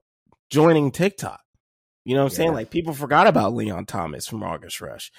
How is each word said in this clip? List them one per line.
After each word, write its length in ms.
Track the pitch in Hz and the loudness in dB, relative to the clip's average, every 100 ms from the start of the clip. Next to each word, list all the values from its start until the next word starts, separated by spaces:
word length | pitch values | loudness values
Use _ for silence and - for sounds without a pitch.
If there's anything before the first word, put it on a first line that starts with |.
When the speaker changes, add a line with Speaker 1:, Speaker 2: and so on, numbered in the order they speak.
| _ _ _ _ _ | _ _ _ _ _
Speaker 1:
joining 420 | 143 165 160 143 | 4 6 6 2
TikTok. 500 | - 190 - - - _ _ _ _ _ _ 120 | 0 -2 -2 -10 -12 _ _ _ _ _ _ -2
You 100 | 135 | 2
know 60 | |
what 80 | 139 | 2
I'm 40 | 135 | 0
saying? 120 | 165 | 0
Speaker 2:
Yeah. 40 | 135 | -2
Speaker 1:
Like, 140 | 113 | -4
people 240 | 165 165 | -6 -4
forgot 340 | 143 139 147 208 | -8 0 4 6
about 260 | 151 208 | 4 0
Leon 320 | 117 107 87 - | -2 -4 -6 -8
Thomas 420 | 101 80 71 - | -6 -6 -8 -10
from 140 | 110 | -8
August 380 | 92 82 85 - | -8 -10 -10 -12
Rush 320 | - - - | -12 -14 -16